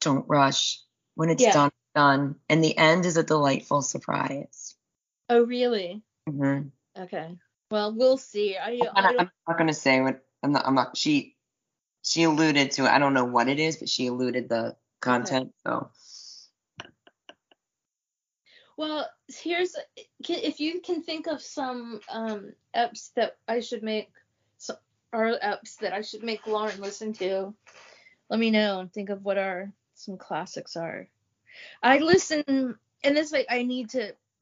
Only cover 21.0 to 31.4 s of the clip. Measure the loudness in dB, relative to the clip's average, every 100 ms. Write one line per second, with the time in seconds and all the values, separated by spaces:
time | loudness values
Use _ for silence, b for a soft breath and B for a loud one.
21 | -6 -8 -6 -8 -8 -8 -8 -8 -10 -14
22 | -12 -8 -6 -8 -12 -20 _ -2 -2 -4
23 | -8 -2 -2 -4 -4 -4 -4 -6 -4 -6
24 | -6 _ _ _ _ _ -14 -14 _ _
25 | _ -2 0 0 -2 -6 -10 -8 -6 -6
26 | -8 -10 -8 -6 -4 -2 -2 -6 -10 -8
27 | -8 -4 -2 -2 -6 -12 _ b b b
28 | b b -6 0 2 2 2 -2 -6 -10
29 | -8 -6 -4 -2 -2 -4 -10 -14 _ _
30 | -14 -14 -8 -8 -8 -12 -12 -10 -8 -10
31 | -14 _ _ _